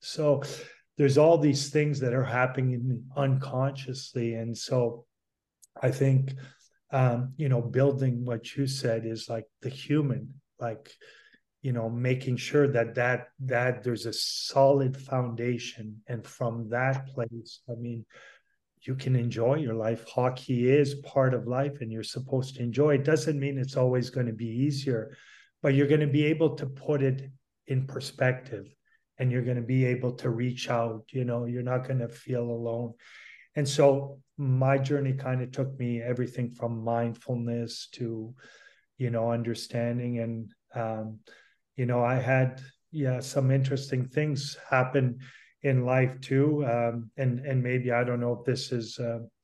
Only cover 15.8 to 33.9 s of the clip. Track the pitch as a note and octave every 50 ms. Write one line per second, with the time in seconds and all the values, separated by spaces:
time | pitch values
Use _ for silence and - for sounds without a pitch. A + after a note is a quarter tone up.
15.8 | A2 G#2+ G#2+ G#2+ - - B2 A2+ - - - - B2+ A#2 A2+ A#2 A2+ G#2+ A#2 B2
16.8 | B2+ C3+ C3+ C3+ C3+ - - C3 A#2 A2+ A#2 A#2 A2+ - - - _ - A#2 A2+
17.8 | A#2+ A#2+ A#2 A2+ G#2+ - - - - - - _ _ _ _ _ _ _ _ _
18.8 | - C3+ C3 C3+ - C#3 B2+ B2 A#2+ A#2+ G2+ A2 A2+ A#2 C#3+ D#3+ D3+ A#2 A2+ A2+
19.8 | G#2+ A2+ A2+ A2+ - - - B2+ B2 B2+ C3 - - - B2+ A#2+ A#2+ B2+ C3+ D3
20.8 | C#3+ C3+ - - - - - C#3 C3+ B2+ B2+ A2+ G#2+ A#2 B2 C3 C#3 D3 C#3 -
21.8 | A#2 A2+ A2 A2 G#2+ - - C3 C3 - C3+ C3 B2+ - - - A#2+ A#2+ G#2+ C3
22.8 | D3 D3 C#3+ C3+ C3 D#3 D#3+ D3+ - E3 D3+ C#3 C3+ C#3+ C#3 C3+ B2+ C3+ - C3+
23.8 | B2+ B2+ B2+ B2+ A#2+ - - C3 B2 A#2 G#2+ G#2+ A#2 A2+ A2+ B2 C#3 D3+ C#3 C3
24.8 | C3+ C#3 A#2+ A2 A2 - - - - - - - _ _ _ _ - D3 C3+ C#3
25.8 | C#3+ C#3+ D#3 D3+ D3+ C#3+ C3 D3+ D3 D3+ D#3+ D#3 E3 D3 - - D3 C3+ - -
26.8 | - - D3+ C#3 C3+ C3+ C3+ C3+ - - - _ _ _ _ _ _ - C3+ C3
27.8 | C3+ - - C3+ - - - - B2+ B2+ B2+ - - - A#2 G2+ - - _ _
28.8 | _ _ _ _ _ _ _ - C3 B2+ A#2+ B2+ A#2 B2+ B2 B2 A2+ A2+ C3 C3
29.8 | C3 B2 B2 B2 B2+ B2 B2 - - B2+ A#2 A2+ B2 B2+ B2+ - - - B2 A#2
30.8 | A#2 A2+ A2 A2 - - - C3 B2 A#2+ A#2+ A#2+ A#2+ A#2+ A#2+ B2 A#2+ B2 B2+ B2+
31.8 | B2+ - C3+ C3 A#2 A2+ - - - - B2+ A#2+ A#2+ A#2+ A#2 A#2 A#2 A#2 A#2 A#2
32.8 | A#2+ A#2 A#2 - - - - - - - - - - _ _ D3+ C#3+ C3 - D#3
33.8 | C#3+ C#3